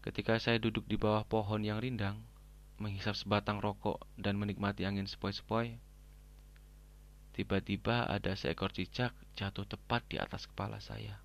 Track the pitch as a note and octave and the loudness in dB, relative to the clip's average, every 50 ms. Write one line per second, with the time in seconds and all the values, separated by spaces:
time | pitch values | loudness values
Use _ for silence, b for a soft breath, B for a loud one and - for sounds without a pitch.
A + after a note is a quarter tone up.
0 | - G#2+ G2+ - G#2 - A2+ A2+ - - A#2 A2+ A2 A2+ G#2+ A2+ G#2 - A2 G#2+ | -6 -4 -4 -2 2 4 4 4 6 4 4 4 4 4 2 2 0 0 0 2
1 | A2 G#2+ G#2+ G#2+ G#2+ - - A2 G#2+ G2 G#2+ G#2+ G#2+ G#2+ G#2+ G#2+ A#2 B2+ B2+ G#2+ | 4 4 4 4 4 2 2 2 2 2 0 2 2 2 0 0 0 -2 -2 0
2 | G2+ G2 G2+ G#2+ A2 - - - - - - - - - - - G#2 G#2+ G2 G2 | 0 0 -2 -4 -8 -14 -18 -18 -20 -20 -20 -20 -20 -20 -10 -6 -4 -4 -4 0
3 | - A2 G2+ - - G2+ G#2 G#2 G#2 - G#2 G#2 G2+ G#2 G2 - - G#2 - - | 0 0 0 0 2 4 4 4 6 4 0 2 2 0 0 2 0 0 0 0
4 | - - - - G2 G#2 G2+ G2+ G#2 G2+ G2+ - G2+ G2+ G2+ - F2+ F#2+ G2+ G2 | -4 -12 -12 -2 0 2 2 2 2 0 0 2 2 2 2 2 0 2 2 0
5 | G2 F#2+ - - - G2 G2 - - - G#2+ A2+ A#2 A#2 A#2 A#2 - - - - | 0 -2 -4 -2 -2 -2 -2 -2 -2 0 2 2 2 0 -4 -10 -14 -16 -20 -18
6 | - - - - - - - - - - - - - - - - - - - - | -18 -18 -18 -18 -18 -18 -20 -18 -18 -18 -18 -20 -20 -18 -20 -20 -20 -20 -20 -20
7 | - - - - - - - - G#2 G2+ G2 G2 - - G2+ G2 - A2 A#2 A#2+ | -20 -20 -20 -20 -20 -12 -4 -4 0 2 2 2 4 2 -2 0 2 2 2 4
8 | A#2+ - - G#2 - - F#2+ - - - E2 - F#2+ G2 - - F#2 - - - | 4 2 2 2 2 0 -2 0 0 0 0 2 0 -2 0 -2 -4 -4 0 0
9 | B2 B2 - - - - - - G2+ G2 G2 - G2+ G2+ - - - - A#2 A#2+ | 0 0 0 -4 -18 -14 -8 -4 -4 -4 -2 -4 -6 -6 -6 -10 -2 0 0 0
10 | - - - - - - - - - - - - G2 G#2 A2 G#2 G2+ - G#2+ G#2+ | 0 0 -2 -2 -2 -2 -2 -8 -8 -8 -6 -4 -4 -4 -4 -6 -8 -8 -8 -8
11 | G#2+ G#2+ G2+ G2+ - | -8 -8 -10 -12 -14